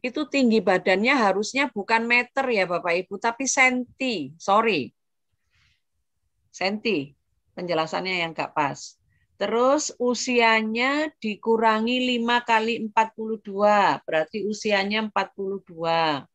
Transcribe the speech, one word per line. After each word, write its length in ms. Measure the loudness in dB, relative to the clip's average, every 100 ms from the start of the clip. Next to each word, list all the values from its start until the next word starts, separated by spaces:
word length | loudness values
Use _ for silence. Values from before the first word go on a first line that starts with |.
Itu 240 | -4 -4 -2
tinggi 320 | 2 4 4
badannya 560 | 4 2 2 2 2 4
harusnya 560 | 2 2 -2 -2 -4
bukan 320 | -4 -2 0
meter 400 | 2 0 0 -4 0
ya, 160 | 0 0
Bapak 400 | -2 -2 -2 -4
Ibu, 80 | -4
tapi 320 | -4 -2 -4
senti. 880 | 2 4 2 -6 _ -4 -4 -6 -8
Sorry. 560 | 2 2 4 0 -4 _ _ _ _ _ _ _ _ _ _ _ _ _ _ _ _
Senti. 640 | -6 -4 -2 -2 -2 -4 _ _ _ _ -12
Penjelasannya 680 | -4 -2 -2 -4 -4 -4
yang 80 | -4 -4
nggak 160 | -6
pas. 480 | -2 -2 -4 -16 _ _ _ _ _
Terus 560 | -2 2 2 2 -2 -4
usianya 1120 | -2 -2 0 2 4 4 0 -2 -2 -2 -4 _
dikurangi 880 | -8 -6 0 2 2 2 0 0 0 -2
lima 280 | 0 0
kali 480 | 2 0 0 -4 -2
empat 240 | 0 -2 -4
puluh 240 | -8 -8
dua, 640 | -8 2 4 6 4 0
berarti 400 | -2 -2 -2 -4
usianya 640 | -6 -4 -2 0 0 -2 -2
empat 240 | -4 -4
puluh 320 | -6 -8 -8
dua. 640 | _ -6 0 2 2 -2 -8